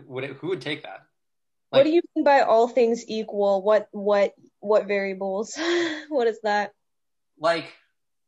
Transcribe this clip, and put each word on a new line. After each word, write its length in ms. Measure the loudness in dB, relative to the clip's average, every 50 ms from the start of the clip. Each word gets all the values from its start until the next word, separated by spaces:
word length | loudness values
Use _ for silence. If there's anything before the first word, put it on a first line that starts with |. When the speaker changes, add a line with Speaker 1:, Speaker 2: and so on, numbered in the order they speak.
| -16
Speaker 1:
would 180 | -14 -12 -10 -10
it, 120 | -10 -12
who 120 | -12 -8 -8
would 120 | -8 -6
take 220 | -6 -8 -8 -8 -10
that? 240 | -16 -18 -20 -20 _ _ _ _ _ _ _ _ _ _ _ _ _
Speaker 2:
What 80 | 4 4
Speaker 1:
Like 60 | 4
Speaker 2:
do 60 | 6
you 120 | 4 2 0 0 _
mean 100 | 0 2
by 160 | 4 4 4 4
all 260 | 4 4 4 4 2
things 340 | 2 2 2 2 2 -2 -4 -8
equal? 540 | -8 -8 -8 -6 -4 0 0 2 0 2 2
What, 260 | 2 2 2 0 -2 -8
what, 420 | -6 -2 0 2 2 2 0 -2 _ _ _ _ _
what 260 | -2 0 2 2 2
variables? 680 | 0 -2 -2 -2 -4 -6 -6 -6 -6 -6 -6 -8 -8 -8
<laughs> 520 | -6 -4 -2 -2 -2 -2 -4 -6 -10 -10 -6
What 160 | -4 -2 0
is 140 | 0 -2 -2 -4
that? 320 | -2 -2 -2 -2 -4 -8 _ _ _ _ _ _ _ _ _ _ _ _ _
Speaker 1:
Like, 340 | -2 0 0 0 -4 -10 -16 _ _ _ _ _ _ _ _ _ _